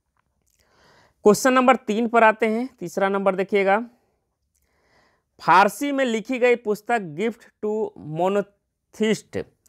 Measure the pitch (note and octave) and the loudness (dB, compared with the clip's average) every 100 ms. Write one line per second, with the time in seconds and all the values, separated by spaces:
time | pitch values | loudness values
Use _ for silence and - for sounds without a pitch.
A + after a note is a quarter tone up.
0 | _ _ _ _ _ _ _ _ _ _ | _ _ _ _ _ _ _ _ _ _
1 | _ _ G#3 G3+ C4+ C4 B3+ B3+ - G#3 | _ _ 2 4 4 4 4 2 0 -4
2 | A#3 A#3 A3 G#3+ A3+ A3 B3+ - E3+ - | 0 4 4 4 -2 -2 -6 -12 -10 -4
3 | G3 G3 G3 F#3 F#3+ G3+ F#3+ G3+ A#3 _ | -2 -2 -2 -2 -2 0 0 0 -2 _
4 | _ _ _ _ _ _ _ _ _ _ | _ _ _ _ _ _ _ _ _ _
5 | _ _ _ _ - F3 G#3 - C#4+ C4+ | _ _ _ _ 2 4 4 0 -6 -2
6 | B3+ A3 F#3+ B3+ B3 A#3+ G#3+ G3+ - A#3+ | -2 -4 -6 0 0 0 -4 -6 -4 -6
7 | F3 D3 A3+ - - _ G#3+ G#3+ G#3+ - | -6 -6 -6 -8 -16 _ -6 -6 -8 -10
8 | G#2+ D#3 F#3 G3+ G3 _ _ _ _ - | -10 -4 -2 -2 -4 _ _ _ _ -4
9 | A3 G3+ - F#2+ - _ | -2 -2 -6 -12 -12 _